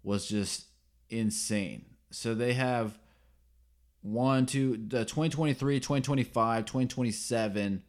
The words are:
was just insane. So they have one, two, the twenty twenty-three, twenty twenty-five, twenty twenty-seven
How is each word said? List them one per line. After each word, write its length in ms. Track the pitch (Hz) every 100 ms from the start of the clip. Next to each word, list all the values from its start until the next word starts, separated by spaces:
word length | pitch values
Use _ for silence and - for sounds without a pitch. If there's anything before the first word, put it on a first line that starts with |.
was 240 | - 101 -
just 400 | 104 95 - - _ _ _ _
insane. 720 | 113 107 107 - 104 92 55 - - _
So 240 | - 117
they 200 | 113 120
have 440 | 123 127 120 110 - - _ _ _ _ _ _ _ _ _
one, 460 | 104 110 131 131 127
two, 360 | 139 131 113 107
the 180 | 127 147
twenty 240 | 151 160
twenty-three, 500 | 147 151 131 135 139
twenty 220 | - 143
twenty-five, 640 | 131 139 120 120 113 113 107
twenty 220 | 131 127
twenty-seven 960 | - 120 107 - 117 107 101 101 98